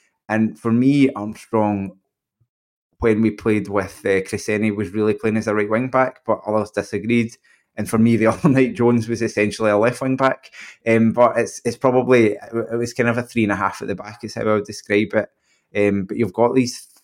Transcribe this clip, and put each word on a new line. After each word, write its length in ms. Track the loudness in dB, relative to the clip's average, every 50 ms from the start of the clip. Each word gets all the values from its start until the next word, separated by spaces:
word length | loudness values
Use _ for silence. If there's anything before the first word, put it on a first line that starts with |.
| _ _ _ _ _ -4
And 300 | -2 0 0 -2 -4 -6
for 140 | -4 0 0
me, 380 | 2 2 4 4 4 4 2
Armstrong 880 | 0 -2 -8 -10 -10 -12 -10 -4 -2 0 0 0 -2 -4 -6 -8 -12 _ _ _ _ _ _ _ _ _ _ _ _ _ _ _ _ _ _ _ _ -2
when 200 | 0 2 2 2
we 100 | 2 0
played 380 | 0 -2 -2 0 0 0 -2 -4
with, 320 | -4 -4 -4 -4 -8 -6 -2
uh, 160 | 0 0 0 -2
Cresceni 520 | -4 -8 -8 -4 -4 -2 -2 -2 -2 -2
was 160 | -4 -6 -6
really 240 | -4 -2 0 0 0
playing 220 | 0 -2 -2 -2
as 100 | -2 -2
a 80 | -2 -2
right 140 | -2 -2 -2
wing 200 | -2 -2 -2 0
back, 360 | 0 0 0 0 -2 _ _
but 160 | -4 -4 -4 -2
others 240 | -2 -2 -2 -2 -4
disagreed. 640 | -4 -6 -6 -4 -6 -6 -4 -2 0 0 0 -2 -6 -14 _ _ _ _ _ _ _
And 120 | -10 -6 -2
for 100 | 2 2
me, 180 | 4 4 4
the 100 | 4 4
<laughs> 60 | 2 2
other 160 | 2 2 2
night, 260 | 4 4 2 2 2
Jones 340 | 2 2 2 2 2 0 -2
was 140 | -4 -4 -4
essentially 480 | -2 0 0 0 0 0 0 0 2
a 80 | 2 2
left 220 | 2 2 0 -2
wing 160 | -2 -4 0
back. 360 | 2 2 2 0 -2 -8 -20 -20 -20 -20 -20 -20 _ 0
Um, 260 | 2 4 4 4 4 4
but 240 | 4 4 4 4
it's, 240 | 2 -2 -2 -4 -8 -6
it's 120 | -6 -4
probably, 560 | 0 0 2 2 2 4 4 4 6 6 4 2
it 460 | -2 -8 -8 -8 -6 -6 -4 -4 -6
was 160 | -6 -4 -2
kind 140 | -2 0 0
of 100 | 0 -2
a 40 | -4
three 200 | -6 -2 -2 0
and 100 | 0 0
a 40 |
half 260 | -2 -2 -4 -4 -6 -10
at 60 | -8
the 60 | -8
back 300 | -8 -10 -14 -16 -16 -16
is 100 | -12 -10
how 80 | -6 -2
I 120 | -2 -2
would 100 | -2 -2
describe 480 | -6 -12 -14 -6 -2 0 0 0 0 -2
it. 140 | -4 -4 -4 _ _ _ _ _ _ _ _ -2
Um, 280 | 0 0 2 0 0 -4
but 120 | -4 -4
you've 160 | -4 -4 -2 0
got 220 | 0 0 2 2
these 320 | 2 0 -2 -4 -12 -16 -20 _ _